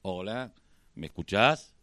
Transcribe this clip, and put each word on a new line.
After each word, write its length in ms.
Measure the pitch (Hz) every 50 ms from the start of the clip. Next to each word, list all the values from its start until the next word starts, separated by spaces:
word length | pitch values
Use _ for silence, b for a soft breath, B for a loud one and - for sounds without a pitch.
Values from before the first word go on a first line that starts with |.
Hola, 540 | _ 98 92 90 92 101 113 123 131 117 _ _ _ _ _ _ _ _ _
¿me 140 | - - 78
escuchás? 680 | - - 82 - 95 101 113 135 160 151 - - _ _